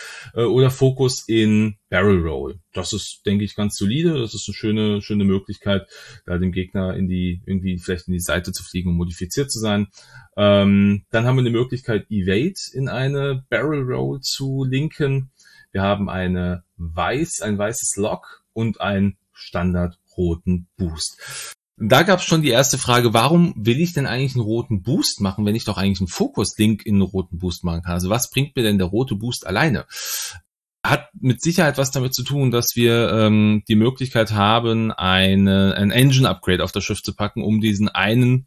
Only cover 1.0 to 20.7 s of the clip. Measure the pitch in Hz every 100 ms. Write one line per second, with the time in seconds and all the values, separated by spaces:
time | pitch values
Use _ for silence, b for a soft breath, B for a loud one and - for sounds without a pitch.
1 | 127 - - 110 107 107 107 104 - 90
2 | 101 92 82 67 67 - _ - 85 101
3 | - - 104 101 104 - 104 - 101 135
4 | 170 147 113 104 - 104 110 107 107 101
5 | - 104 98 95 - 101 104 98 95 B
6 | B B - 90 92 90 90 101 92 90
7 | 92 92 90 87 - 95 95 90 - 90
8 | - 90 - 87 90 - - 90 90 85
9 | 87 85 90 - 135 113 110 104 101 B
10 | B B B - 104 101 101 101 101 101
11 | - 113 120 131 123 117 127 123 - 104
12 | - 104 92 98 165 - - 127 135 110
13 | 135 143 139 131 - 110 143 147 127 127
14 | 135 139 - - 135 135 131 131 156 -
15 | 143 135 131 _ b b b 98 98 101
16 | 98 92 90 90 90 87 - - 82 82
17 | 85 131 170 - 107 101 104 123 - -
18 | 104 180 - - _ - 113 - 98 98
19 | 101 95 _ - - 90 90 90 87 -
20 | _ - 87 82 - 90 87